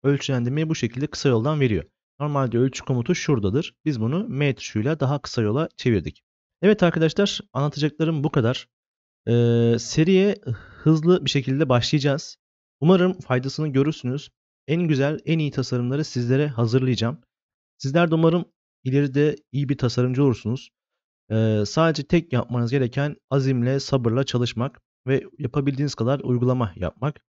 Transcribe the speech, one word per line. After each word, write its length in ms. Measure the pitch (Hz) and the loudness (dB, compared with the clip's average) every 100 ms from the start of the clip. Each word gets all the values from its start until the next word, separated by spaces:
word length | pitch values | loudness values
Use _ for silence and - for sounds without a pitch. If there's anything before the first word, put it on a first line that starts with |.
ölçülendirmeyi 640 | 135 143 - 127 120 143 160 | 0 -2 -2 -2 -2 -4 -4
bu 60 | |
şekilde 320 | 156 120 123 147 | -2 -4 -4 -8
kısa 220 | - 143 | -2 0
yoldan 320 | 117 123 156 | 2 0 0
veriyor. 240 | 131 95 - _ _ _ | 0 0 -4 _ _ _
Normalde 380 | 147 143 131 117 | -4 -2 0 0
ölçü 260 | 131 - | 0 -2
komutu 300 | - 127 117 | -4 -4 -2
şuradadır. 600 | 175 - 131 98 120 - _ | -2 0 0 2 -2 -4 _
Biz 160 | 156 131 | -6 -2
bunu 280 | 110 160 233 | -2 -2 -4
M 260 | 135 147 | -2 -2
tuşuyla 460 | - - 107 117 160 | -2 -6 -4 -2 -2
daha 220 | 131 147 | -2 -2
kısa 200 | - - | -4 -2
yola 260 | 107 123 160 - | 0 0 -4 -4
çevirdik. 480 | 123 104 80 - _ _ _ _ | 0 0 -2 -14 _ _ _ _
Evet 200 | 190 214 | 2 4
arkadaşlar, 580 | 175 156 160 - 202 - - | 2 2 0 2 -2 -2 -8
anlatacaklarım 720 | 131 147 143 151 - 160 156 | -4 -4 -2 -4 0 -2 0
bu 60 | 151 | 0
kadar. 380 | 147 113 131 - _ _ _ _ _ - | 2 0 -2 -10 _ _ _ _ _ 0
Ee, 480 | 120 120 117 117 117 | 2 4 4 4 2
seriye 580 | - - 160 185 202 - - 120 - - | 0 0 4 4 4 -2 -6 -8 -10 -2
hızlı 420 | 156 160 165 180 | 2 4 4 2
bir 60 | 139 | 2
şekilde 380 | 143 131 135 151 | -2 -2 -2 2
başlayacağız. 680 | 123 117 151 143 139 - - _ _ _ _ | 2 2 0 0 -2 -6 -20 _ _ _ _
Umarım 400 | 151 185 185 - | 4 4 4 -2
faydasını 480 | - 127 131 - 156 | -2 -2 -2 -6 -2
görürsünüz. 640 | 131 139 156 127 139 - _ _ _ - | 0 0 -2 -6 -6 -10 _ _ _ -4
En 160 | 165 | -2
güzel, 360 | 170 139 139 156 | 0 0 0 -2
en 140 | - 165 | -2 -2
iyi 120 | 147 | -2
tasarımları 540 | 131 123 123 123 143 | -4 -4 -2 -2 -4
sizlere 440 | 156 127 120 135 151 | -4 -4 0 2 0
hazırlayacağım. 720 | 113 117 127 131 117 117 156 _ _ _ _ _ _ | 0 0 2 2 0 -2 -6 _ _ _ _ _ _
Sizler 320 | 135 156 170 | -2 0 2
de 40 | |
umarım 300 | 160 165 170 - _ _ _ | 4 2 2 -4 _ _ _
ileride 520 | 131 135 143 131 151 - _ | -2 0 0 2 0 0 _
iyi 160 | 143 139 | -6 -4
bir 100 | 139 | -2
tasarımcı 460 | 123 120 123 127 | 0 0 0 2
olursunuz. 460 | 143 113 104 131 - _ _ _ _ _ _ | 2 2 -4 -6 -8 _ _ _ _ _ _
Ee, 320 | 110 110 107 104 | 0 2 2 0
sadece 360 | - 165 156 | 2 0 0
tek 300 | 143 170 165 | 0 0 0
yapmanız 380 | 123 - 123 117 | -4 -2 -2 0
gereken 460 | 139 123 135 147 143 _ | 0 -2 -2 -4 -6 _
azimle, 500 | 139 135 127 123 135 | 0 0 0 0 -2
sabırla 440 | - 135 117 117 | -2 0 0 0
çalışmak, 560 | 139 123 120 - 127 - _ _ 127 | 0 -2 -2 -2 -6 -8 _ _ -2
ve 180 | 135 - - | -2 -2 -10
yapabildiğiniz 560 | 151 147 139 131 143 | -6 -2 -2 -2 -4
kadar 260 | - 113 147 | -2 -2 -2
uygulama 520 | 196 123 120 127 110 92 | 0 0 2 0 -2 -4
yapmak. 440 | 87 - 135 - _ | -8 -4 -8 -8 _